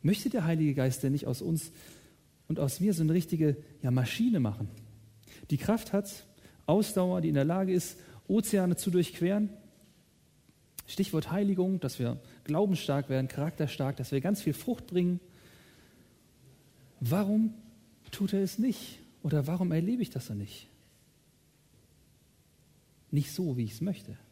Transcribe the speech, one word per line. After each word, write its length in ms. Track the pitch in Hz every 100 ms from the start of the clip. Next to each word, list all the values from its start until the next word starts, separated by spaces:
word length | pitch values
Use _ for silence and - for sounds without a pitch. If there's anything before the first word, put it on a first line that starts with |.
Möchte 280 | 147 208 -
der 140 | 233
Heilige 300 | 160 165 156
Geist 300 | 139 131 127
denn 100 | 135
nicht 140 | 143 -
aus 140 | 127
uns 300 | - 165 - - - - - - _ _ _
und 120 | 160
aus 200 | 139 -
mir 140 | 190
so 100 | 170
eine 100 | 160
richtige, 420 | 170 - 165 156 143 - -
ja, 80 | 127
Maschine 500 | 127 123 - 233 208
machen, 280 | 113 101 101 - - - - - - - -
die 80 | 147
Kraft 360 | - 220 -
hat, 320 | 196 202 - - - - - -
Ausdauer, 560 | 180 214 - 180 180
die 80 | 160
in 60 | 143
der 100 | 139
Lage 280 | 180 190
ist, 240 | 180 - - - - -
Ozeane 480 | 196 220 202 180 170
zu 140 | -
durchqueren? 600 | 180 170 - 175 202 208 - - - - _ _ _ _ _ _ _ _ - -
Stichwort 460 | - 196 160 -
Heiligung, 480 | 180 208 185 185 190
dass 180 | 135 -
wir 220 | 120 131 - -
glaubensstark 640 | - 151 202 180 - 143 135
werden, 220 | 131 131
charakterstark, 680 | - 151 - 151 - 135 139
dass 160 | 127
wir 80 | 139
ganz 220 | 139 202
viel 120 | -
Frucht 340 | 151 - 247 -
bringen. 340 | 180 180 175 - - - - - - - - - _ _ _ - - - _ - -
Warum 540 | 120 175 202 214 220 - - - - _ -
tut 220 | - 196
er 100 | 196
es 160 | 196 -
nicht? 400 | 247 - - - - -
Oder 240 | 151 151 135
warum 240 | 175 180
erlebe 300 | 160 175 247
ich 80 | 214
das 160 | 131 -
so 80 |
nicht? 340 | 104 101 - - - _ _ _ _ _ _ _ _ _ _ _ _ _ _ _ _ _ _ _ _ _ _ _
Nicht 200 | 147 147
so, 240 | - 180 127
wie 80 |
ich's 160 | 110 -
möchte. 380 | 180 190 - - -